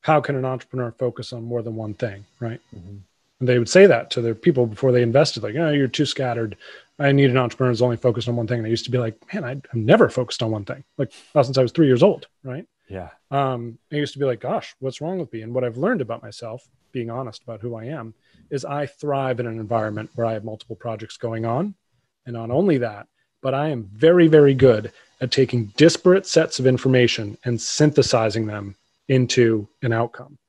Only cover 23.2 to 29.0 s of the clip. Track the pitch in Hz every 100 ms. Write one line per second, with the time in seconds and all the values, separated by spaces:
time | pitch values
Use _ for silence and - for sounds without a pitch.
23.2 | _ _ 131 135 151 131 101 104 156 175
24.2 | 165 156 143 135 131 110 110 _ _ _
25.2 | 123 - 131 120 107 - 156 - 180 190
26.2 | 190 - 160 - 131 127 131 131 120 -
27.2 | 104 101 - 120 - - 151 147 143 120
28.2 | 110 110 107 104 101 98 _ _